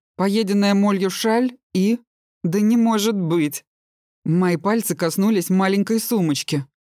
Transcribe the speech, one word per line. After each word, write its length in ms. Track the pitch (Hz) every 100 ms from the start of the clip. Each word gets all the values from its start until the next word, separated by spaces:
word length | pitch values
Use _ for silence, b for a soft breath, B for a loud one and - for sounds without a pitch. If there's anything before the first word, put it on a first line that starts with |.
| _ -
поеденная 580 | 190 202 202 202 202
молью 360 | 202 202 196 190
шаль 460 | 180 226 226 254 247 _
и... 260 | 190 196 233 _ _ _ _
Да 160 | 175 185
не 160 | 208 240
может 400 | 226 214 208 208
быть! 480 | 170 170 147 147 - _ _ _ _ _
Мои 320 | - 170 185 170
пальцы 380 | 202 226 208
коснулись 560 | 151 165 160 196 214 175
маленькой 500 | 185 190 196 202 226
сумочки, 680 | - 233 165 139 - 147 135 _ _